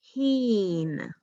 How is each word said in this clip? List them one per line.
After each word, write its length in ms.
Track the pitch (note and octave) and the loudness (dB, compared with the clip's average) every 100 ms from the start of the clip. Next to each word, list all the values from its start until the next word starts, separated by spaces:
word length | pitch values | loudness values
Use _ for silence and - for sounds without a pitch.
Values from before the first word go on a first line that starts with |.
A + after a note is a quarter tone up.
hen? 1120 | _ C4 C4+ C4+ B3 G#3+ F#3+ E3+ D#3+ D3 - - | _ -2 0 2 2 2 2 -2 -2 -4 -8 -14